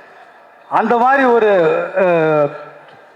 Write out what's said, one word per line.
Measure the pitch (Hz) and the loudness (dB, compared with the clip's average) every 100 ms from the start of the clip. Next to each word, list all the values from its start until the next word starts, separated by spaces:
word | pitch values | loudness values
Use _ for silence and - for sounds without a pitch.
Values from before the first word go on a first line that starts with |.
| - - - - - - - | -20 -20 -20 -20 -20 -20 -6
அந்த | - 214 233 | -4 0 0
மாதிரி | 254 277 | 2 2
ஒரு, | 262 233 214 196 160 160 170 190 | 2 2 2 2 0 -2 -4 -2
அஹ், | 185 170 156 151 143 143 - - - - - | 0 0 0 0 -2 -4 -18 -20 -20 -20 -20